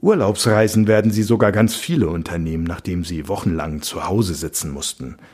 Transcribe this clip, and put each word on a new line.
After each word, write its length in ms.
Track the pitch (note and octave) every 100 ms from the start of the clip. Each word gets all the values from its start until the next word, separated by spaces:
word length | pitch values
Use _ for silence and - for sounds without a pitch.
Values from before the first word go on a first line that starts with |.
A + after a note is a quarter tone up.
Urlaubsreisen 840 | F#3+ G3 G2+ G#2+ A#2+ G#2+ A2 A2 G#2+
werden 260 | G#2+ A2
sie 120 | G#2
sogar 280 | G#2 A2+ G#2
ganz 220 | G#2+ A2+
viele 360 | - - D#3+ E2
unternehmen, 560 | E2+ D#2+ E2+ E2 D#2+ E2
nachdem 400 | E2+ - F2 E2
sie 220 | E2 D2
wochenlang 540 | G2+ G2+ D#2+ D#2 D2+
zu 260 | - E2 E2
Hause 280 | G#2 F#2+ D2+
sitzen 340 | D#2 - D#2
mussten. 480 | C#2 - - C2 - -